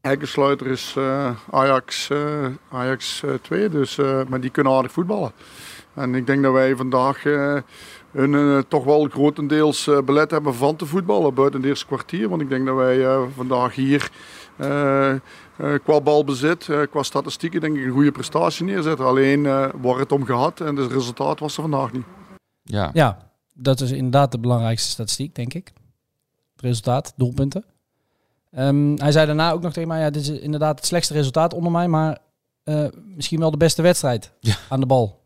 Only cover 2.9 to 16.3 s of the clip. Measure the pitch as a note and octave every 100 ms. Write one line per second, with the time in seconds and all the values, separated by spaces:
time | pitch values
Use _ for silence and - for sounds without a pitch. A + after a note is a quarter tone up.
2.9 | C3 - - C#3+ C3 - F3 G#3 D#3 C3
3.9 | - C#3 C3+ C3 C3 B2+ - C#3 C3 C3+
4.9 | - F3 G#3 C#3+ - - - - - -
5.9 | - C3 B2+ B2 C#3 C#3 C3 C3 C3 C3
6.9 | B2+ C3 C3+ D3 D3 C#3 C#3+ - - -
7.9 | - - C#3 C#3 C#3+ C#3+ C#3 C3 D3+ B2+
8.9 | D3+ D3 C#3 D3 D3 D3 D3+ D3+ C#3+ -
9.9 | C#3+ C3 C#3+ D3+ D#3+ D3+ A#2+ C#3+ D#3 D#3
10.9 | F3 F3+ G#3 D3+ C3 C#3 C#3 C3 C#3+ -
11.9 | C3+ - F3 G#3+ F3 C#3+ C3 C3 C3 B2+
12.9 | B2+ C3 C3+ B2+ C3+ B2+ B2+ B2 - C3+
13.9 | C#3+ - - - - - - C#3 C#3+ C#3+
14.9 | C#3 C#3 C3+ - - - - C#3+ C#3+ -
15.9 | D3+ C#3 D3+ C#3+